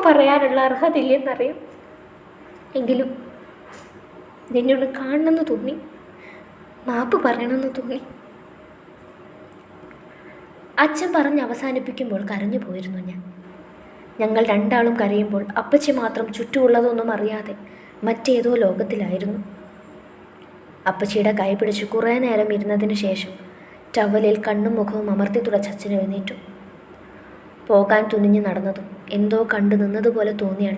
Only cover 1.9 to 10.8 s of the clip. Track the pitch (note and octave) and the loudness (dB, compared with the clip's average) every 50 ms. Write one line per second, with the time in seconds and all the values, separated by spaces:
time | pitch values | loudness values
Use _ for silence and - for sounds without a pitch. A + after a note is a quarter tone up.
1.9 | - - - - - - - - - - - - - - - - - C4+ B3 A3+ | -20 -20 -20 -20 -20 -20 -20 -20 -20 -20 -20 -20 -20 -20 -14 -8 -6 -2 0 0
2.9 | B3+ B3 C4+ B3+ - - - - - - - - - - - - - - - - | 0 0 0 -2 -6 -12 -14 -16 -18 -20 -20 -20 -20 -20 -20 -20 -20 -20 -20 -20
3.9 | - - - - - - - - - - - - B3 B3 A#3+ C4 C4+ B3+ C4+ C4 | -20 -20 -20 -20 -20 -20 -20 -20 -20 -20 -10 -4 -2 0 2 2 2 2 0 -2
4.9 | - C4 C4+ C4 C#4 D4+ D#4+ D#4+ D#4+ D#4+ D#4 D#4+ A#3 G3+ A#3 C4 D4+ D#4+ - - | -4 -6 -4 -2 0 0 2 2 2 2 0 -2 -2 -4 -4 -6 -8 -8 -12 -16
5.9 | - - - - - - - - - - - - - - - - - - - B3+ | -20 -20 -20 -20 -20 -20 -20 -20 -20 -20 -20 -20 -20 -20 -20 -20 -20 -12 -8 -4
6.9 | A#3+ A#3 B3+ A#3+ - F4+ - B3+ - - A#3+ A#3+ C4 C4 C4 C4 C4 C4 B3+ A#3+ | -4 -2 -2 0 2 2 2 2 0 0 -2 -2 -2 -2 -2 -4 -6 -6 -8 -8
7.9 | B3+ C#4+ - - - - - - - - - - - - - - - - - - | -8 -10 -10 -14 -20 -20 -20 -20 -20 -20 -20 -20 -20 -20 -20 -20 -20 -20 -20 -20
8.9 | - - - - - - - - - - - - - - - - - - - - | -20 -20 -20 -20 -20 -20 -20 -20 -20 -20 -20 -20 -20 -20 -20 -20 -20 -20 -20 -20
9.9 | - - - - - - - - - - - - - - - - - C4 | -20 -20 -20 -20 -20 -20 -20 -20 -20 -20 -20 -20 -20 -20 -20 -4 0 2